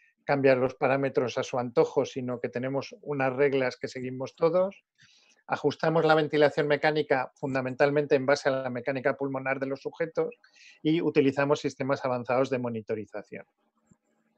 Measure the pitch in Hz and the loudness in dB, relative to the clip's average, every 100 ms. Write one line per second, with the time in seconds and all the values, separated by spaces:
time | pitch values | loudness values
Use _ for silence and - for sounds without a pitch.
0 | _ _ - 143 135 127 127 - 135 135 | _ _ -2 2 4 4 2 0 0 2
1 | 135 139 120 131 123 127 120 160 156 147 | 2 0 0 -2 -4 -4 -2 2 2 2
2 | 120 135 123 120 120 120 131 139 - - | -2 -4 -6 -6 -6 -4 -4 -4 -6 -12
3 | - 143 135 127 143 135 127 - 135 131 | -8 -2 0 2 2 2 -2 -4 -10 -8
4 | 127 127 131 - 165 175 190 - _ _ | -10 -8 -10 0 2 2 0 -4 _ _
5 | _ _ _ _ - 135 147 - 165 165 | _ _ _ _ -8 -2 -2 0 0 2
6 | 156 156 147 151 151 - 147 147 156 151 | 4 4 4 4 4 4 0 2 2 0
7 | 147 131 131 - 139 131 127 131 143 147 | 0 0 -2 -6 -4 -2 -2 2 2 2
8 | 143 139 131 143 143 131 131 123 123 135 | 2 2 2 2 2 -2 -4 -6 -4 -2
9 | 135 135 139 135 131 135 135 135 147 - | -2 -2 -4 -4 -4 -4 -4 -6 -8 -6
10 | - - 160 - _ _ - _ 156 165 | -6 -4 -4 -6 _ _ -20 _ 0 2
11 | 151 147 135 135 139 147 139 - 131 139 | 2 2 2 2 0 0 -2 -6 -4 -2
12 | 135 123 120 127 135 123 123 113 107 110 | -2 -4 -2 -2 0 -2 -4 -8 -6 -8
13 | 101 104 - 101 - _ _ _ _ _ | -6 -14 -14 -18 -18 _ _ _ _ _
14 | _ _ _ | _ _ _